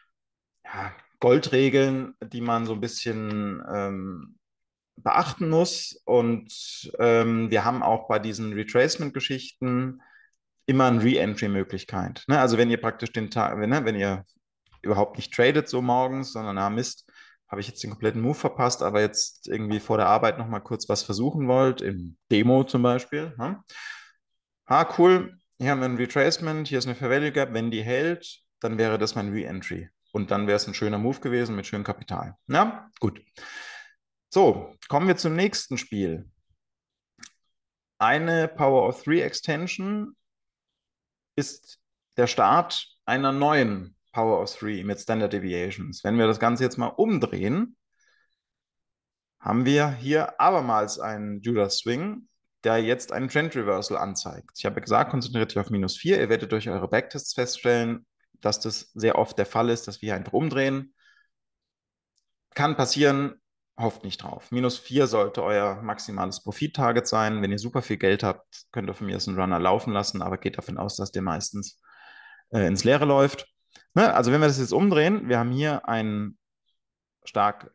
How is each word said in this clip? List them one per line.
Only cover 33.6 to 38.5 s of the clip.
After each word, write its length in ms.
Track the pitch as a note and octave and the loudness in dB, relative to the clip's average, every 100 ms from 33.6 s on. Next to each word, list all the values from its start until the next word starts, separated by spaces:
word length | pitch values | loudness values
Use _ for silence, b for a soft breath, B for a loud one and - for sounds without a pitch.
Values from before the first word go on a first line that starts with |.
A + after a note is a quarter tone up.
| B B B B _ _ _ | B B B B _ _ _
So, 460 | F#3 F3+ - - - - | 4 6 4 -4 -16 -4
kommen 200 | C#3 F#3 | 0 2
wir 80 | F3 | 2
zum 180 | E3+ | 0
nächsten 420 | D#3+ G3 - - A#2+ | 0 0 -2 -8 -8
Spiel. 540 | - G#2 F#2 E2 F#2+ _ _ _ _ _ _ _ _ _ - _ _ _ _ _ _ _ | -6 -4 -4 -4 -10 _ _ _ _ _ _ _ _ _ -20 _ _ _ _ _ _ _
Eine 480 | A2 C#3+ E3 E3 | 2 2 2 0
Power 420 | D#3+ | 0